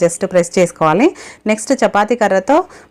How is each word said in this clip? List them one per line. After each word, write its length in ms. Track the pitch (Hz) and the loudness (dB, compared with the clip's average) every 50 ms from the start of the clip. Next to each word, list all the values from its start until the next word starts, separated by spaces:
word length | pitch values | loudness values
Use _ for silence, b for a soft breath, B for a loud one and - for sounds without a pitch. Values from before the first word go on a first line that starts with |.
| 180 | 0
just 220 | 170 - - 202 185 - | -2 -2 -4 -6 -2 0
ప్రెస్ 180 | 180 175 - - 190 | 0 -2 0 0 0
చేసుకోవాలి. 480 | 180 170 - - 160 160 156 190 254 359 B B B B B B B 208 | 0 0 0 0 0 2 2 2 2 0 B B B B B B B -4
నెక్స్ట్ 220 | 214 214 - - 277 - 226 | -4 -4 -2 -2 -2 0 0
చపాతీ 340 | 202 - 202 208 214 247 240 220 | 0 0 0 0 0 0 0 0
కర్రతో 340 | 196 190 190 185 - 285 330 370 B B B B B | 0 0 0 0 2 0 0 0 B B B B B